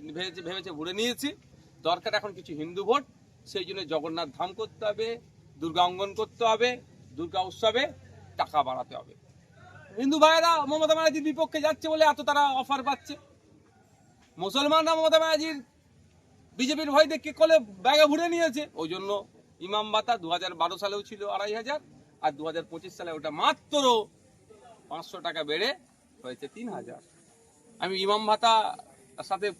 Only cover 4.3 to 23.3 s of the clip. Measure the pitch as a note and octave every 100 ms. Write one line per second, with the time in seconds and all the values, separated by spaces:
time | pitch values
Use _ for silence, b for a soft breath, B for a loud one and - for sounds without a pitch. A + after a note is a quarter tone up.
4.3 | C#3+ F#3 G3 G#3+ - G#3+ G#3 A3+ A#3 -
5.3 | _ - C3+ E3 F3 F3+ F3+ G3 G3 G#3+
6.3 | - A3+ A3 B3 B3 - - - B2+ E3+
7.3 | F#3 F#3 - A3 A#3 D4+ - - - -
8.3 | - E3 D3+ C3 B2+ - B2+ - - _
9.3 | _ _ - - - - G3+ C4+ D#4 D#4
10.3 | D#4+ E4+ D#4+ C#4 D#4 D#4 D#4+ D#4+ D4 D4+
11.3 | D4 D#4 D#4 D4+ D#4 D#4 D#4 D#4 D4 D4
12.3 | C#4+ C#4+ C4 B3+ C#4 C4+ C4+ - C#4+ _
13.3 | _ _ _ _ _ _ _ _ _ _
14.3 | - F#3+ C4+ D4 D#4+ D#4+ D#4+ D#4+ D#4+ D#4+
15.3 | D4+ D#4+ C#4+ - _ _ _ _ _ _
16.3 | _ _ - C4 D4+ D4 C#4+ D#4 D#4+ D4+
17.3 | - D#4+ D#4 G#3 F#3+ G3+ G3+ D4 D#4+ E4+
18.3 | E4+ E4 A#3+ - D3+ D#3+ F#3 G3 G3+ -
19.3 | _ _ _ F3+ G#3+ G#3+ G#3+ A3+ A3+ E3
20.3 | F3 F#3 E3 E3+ F#3+ G3+ G3+ G3+ G3+ G3+
21.3 | G3 G#3 A3 A#3+ D4 - - _ _ D#3
22.3 | C#3+ D#3+ D#3+ - E3 F#3 - F3 D#3 D#3